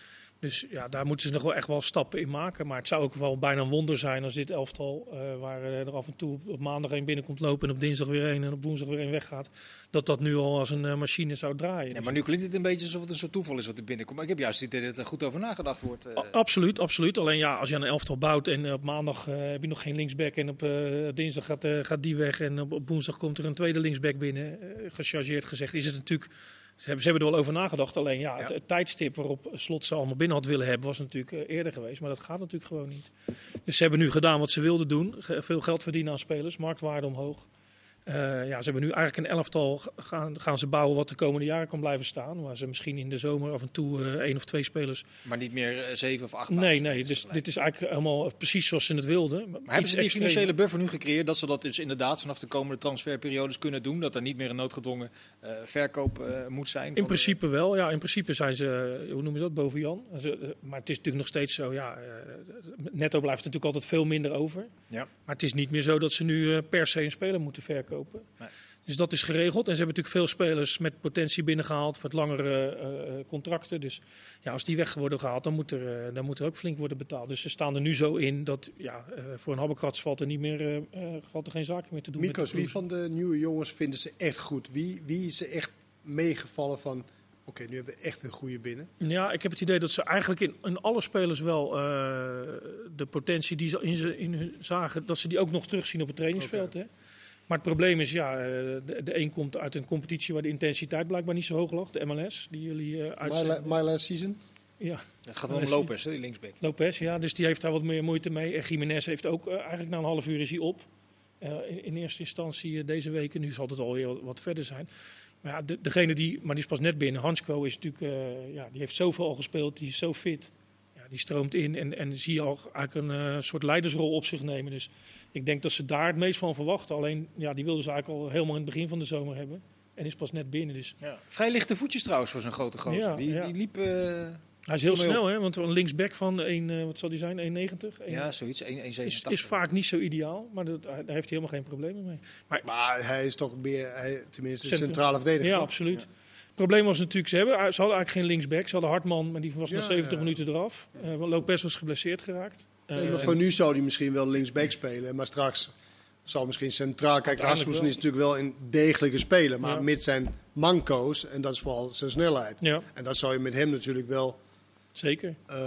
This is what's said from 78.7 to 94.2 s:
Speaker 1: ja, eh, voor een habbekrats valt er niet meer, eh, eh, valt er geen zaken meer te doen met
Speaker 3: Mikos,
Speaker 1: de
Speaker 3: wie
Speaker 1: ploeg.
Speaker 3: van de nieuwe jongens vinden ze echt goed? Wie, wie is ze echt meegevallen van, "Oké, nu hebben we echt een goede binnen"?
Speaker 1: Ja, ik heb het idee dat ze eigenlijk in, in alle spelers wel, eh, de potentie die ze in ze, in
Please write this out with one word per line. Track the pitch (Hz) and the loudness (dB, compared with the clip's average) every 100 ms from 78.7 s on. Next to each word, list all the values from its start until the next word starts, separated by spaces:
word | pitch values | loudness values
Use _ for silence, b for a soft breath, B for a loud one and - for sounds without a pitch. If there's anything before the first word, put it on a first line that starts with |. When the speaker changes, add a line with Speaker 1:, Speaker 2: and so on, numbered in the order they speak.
| - | -12
Speaker 1:
ja, | 127 120 127 233 | -10 -10 -12 -12
eh, | 131 123 | -10 -8
voor | - | -4
een | 131 | 0
habbekrats | 151 143 147 - | 0 0 -2 -2
valt | 151 143 | -2 -2
er | 143 | -2
niet | 147 | -2
meer, | 151 151 | -2 -2
eh, | 151 147 | -2 -2
eh, | 151 185 175 160 - | -6 -10 -8 -8 -8
valt | 160 165 | -10 -6
er | |
geen | 160 | -4
zaken | 156 180 175 | -4 -4 -6
meer | 156 | -10
te | 147 | -6
doen | 151 | -2
met | 175 156 | -2 0
Speaker 3:
Mikos, | 143 | -2
Speaker 1:
de | - | 0
Speaker 3:
wie | 180 | -2
Speaker 1:
ploeg. | 202 180 | -2 -4
Speaker 3:
van | 180 | -2
de | 175 | -2
nieuwe | 165 180 151 | 0 2 2
jongens | 160 160 151 | 2 0 -2
vinden | - 147 135 | -2 -2 0
ze | 151 - | -2 0
echt | 165 - | -2 -2
goed? | - 139 117 | -4 -6 -4
Wie, | 135 175 185 147 | -4 -4 -6 -4
wie | 170 180 | -2 -2
is | - | -4
ze | 151 | -4
echt | 156 - - _ _ | -4 -6 -10 _ _
meegevallen | 151 147 165 151 - - 143 139 | -6 0 2 0 -4 -4 -2 -2
van, | 143 127 127 b b _ | -4 -6 -10 b b _
"Oké, | - - 117 | -18 -14 -10
nu | 127 | -10
hebben | 123 | -10
we | - | -8
echt | 165 - | -8 -6
een | 131 | -12
goede | - 135 123 | -10 -8 -6
binnen"? | 120 120 170 - | -8 -8 -12 -4
Speaker 1:
Ja, | 156 180 196 | 0 0 0
ik | - | 0
heb | 190 | -2
het | 165 | -2
idee | 180 180 | 2 4
dat | 160 | 4
ze | - | 0
eigenlijk | - 190 190 185 | 4 2 2 2
in, | 175 - | 0 0
in | 190 180 | -4 0
alle | 214 233 | 2 2
spelers | - 196 175 147 | 2 2 2 2
wel, | 160 160 143 143 | 2 2 2 0
eh, | 143 139 135 131 127 127 127 - - - 226 147 | 0 0 0 -2 -4 -6 -8 -10 -10 -12 -12 -8
de | 135 | -4
potentie | 147 135 170 - 156 | -2 0 0 2 0
die | 165 | 0
ze | 175 | 0
in | 160 170 | 0 0
ze, | 170 | 0
in | - | -2